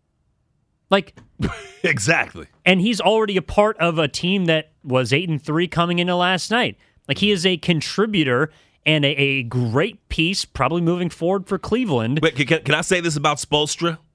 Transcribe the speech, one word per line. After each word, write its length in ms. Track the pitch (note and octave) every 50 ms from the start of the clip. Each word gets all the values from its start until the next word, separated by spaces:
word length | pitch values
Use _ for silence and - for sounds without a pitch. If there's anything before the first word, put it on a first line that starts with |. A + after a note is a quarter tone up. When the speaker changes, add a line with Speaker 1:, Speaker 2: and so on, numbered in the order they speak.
| _ _ _ _ _ _ _ _ _ _ _ _ _ _ _ _ _ _
Speaker 1:
Like 260 | G3 G3+ G3 - _ - - _ _ -
Speaker 2:
<laughs> 80 | - - - - - - - - -
Exactly. 640 | F3 D3+ B2 - C3 E3 D3 A2+ - - E2 D#2 - _ _ _
Speaker 1:
And 160 | F3+ F#3+ F#3
he's 180 | F3+ A3+ A#3+ G3
already 380 | D#3+ F#3 A3 A3 A3 G3+ G3+ F3+
a 40 |
part 360 | - - - G3+ G#3 G#3+ G#3+ -
of 200 | E3 E3+ E3 D#3
a 100 | D#3 C#3
team 380 | - - - F3 F#3+ G3+ F3+
that 260 | E3 D#3+ D#3 D#3 - _ _ -
was 300 | C3+ B2+ B2+ B2+ A2 B2
eight 160 | D3+ F#3 F3
and 120 | D#3 C#3
three 260 | - - D3+ D#3+ F3 F3
coming 320 | - E3 E3+ F3 F3 F3
into 160 | F3 F3+ F3+
last 360 | F3 F3 F3+ F#3+ F3 - -
night. 260 | G#3+ A#3+ A#3 C3 G2 - _ _ _ _ _ -
Like, 120 | C#3 -
he 120 | G3 G#3
is 140 | G#3 F3+ D#3+
a 100 | F#3+ F#3 D#3
contributor 960 | - - F3 D3+ - - - - G#3 A3+ G#3 F#3 D3+ C3 B2 B2 D3+ D#3 - _ _ _ _ _ _
and 200 | D3+ D#3 D3+ C#3+
a, 40 | C#3
a 340 | D3+ C#3 C#3+ C#3 C3+ C3+ A#2+
great 680 | A#2 A#2+ B2 B2 A#2 A2 C3+ E3+ A#3 - - _ _
piece, 340 | - - D#3 E3+ G3 - -
probably 380 | - _ - C3 C3 D#3+ F3
moving 280 | E3+ E3 F3 F3 F3+ F3+
forward 380 | - - E3 E3+ F#3+ G3+ F#3 -
for 100 | G3 F3+
Cleveland. 640 | - - G#3+ A#3+ B3+ G#3 C#3+ A#2+ A2 A#2 C3+ D#3
Speaker 2:
Wait, 140 | D3+ E3 C#3
can, 100 | C3 C#3+
can, 180 | B2 E3 D#3+ -
can 120 | C#3 D3+
I 60 | D#3
say 180 | F3 - F#3 F3+
this 160 | E3+ E3+ D3+
about 220 | D3+ C#3+ D#3 D3 D3+
Spoelstra? 600 | - - D3 D3 D3+ D3 - - E3+ E3+ D#3+ D#3+ - _ _